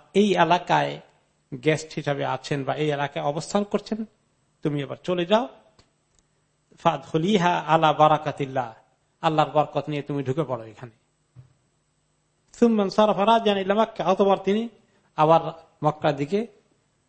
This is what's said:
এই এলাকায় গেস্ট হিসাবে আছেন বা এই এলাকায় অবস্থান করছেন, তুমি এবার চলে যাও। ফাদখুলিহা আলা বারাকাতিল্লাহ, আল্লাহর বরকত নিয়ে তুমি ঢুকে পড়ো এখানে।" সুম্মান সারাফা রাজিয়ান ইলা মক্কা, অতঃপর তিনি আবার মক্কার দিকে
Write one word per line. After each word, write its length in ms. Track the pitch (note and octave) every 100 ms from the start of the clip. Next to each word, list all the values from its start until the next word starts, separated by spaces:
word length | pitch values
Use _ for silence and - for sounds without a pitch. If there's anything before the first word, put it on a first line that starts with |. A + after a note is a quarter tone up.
| _
এই 220 | F#3+ G#3 F3+
এলাকায় 640 | E3 F3 - D#3 C#3+ D3+ - _ _ _ - C3
গেস্ট 300 | D3 D3+ -
হিসাবে 320 | - D3 C#3 C3+
আছেন 380 | C3 - C#3+
বা 120 | C3+ C3+
এই 160 | D3+
এলাকায় 340 | C#3+ C#3+ D#3+ D3
অবস্থান 380 | D3+ - G3+
করছেন, 420 | G#3 G#3 - G#3+ A3 _ _ _ _ _
তুমি 180 | D#3 D3
এবার 160 | C3 B2
চলে 220 | - F3+ F3
যাও। 240 | A3 C4 - _ _ _ _ _ _ _ _ _ _ _ _
ফাদখুলিহা 800 | E3+ D3 - D#3+ F3 G#3 F3 E3
আলা 340 | D#3 D#3+ D#3+
বারাকাতিল্লাহ, 800 | D3+ D#3 D3 D3+ - C3+ C3+ A#2 A2+ _ _ _ _
আল্লাহর 300 | E3 D#3 C#3+
বরকত 380 | D3+ D3 D3 D3+
নিয়ে 120 | D3
তুমি 220 | C#3 C#3+
ঢুকে 200 | C3 C#3
পড়ো 200 | C3 A#2+
এখানে।" 280 | A2+ G#2 A#2+ _ _ _ _ B2+ - _ _ _ _ _ _ _ _ _ _ -
সুম্মান 300 | A#3 A3 F#3+
সারাফা 360 | - G#3+ F3+ G#3
রাজিয়ান 320 | A3+ G#3 G3
ইলা 160 | F#3+
মক্কা, 300 | G#3 A3 -
অতঃপর 340 | E3+ F#3+ G3 F#3+
তিনি 320 | F#3+ G#3 A#3 _ _ _ _ -
আবার 260 | D#3 E3 D#3 - - - D3+
মক্কার 300 | - D#3+ C#3
দিকে 320 | C#3+ G3+ A#3 - _ _ _ _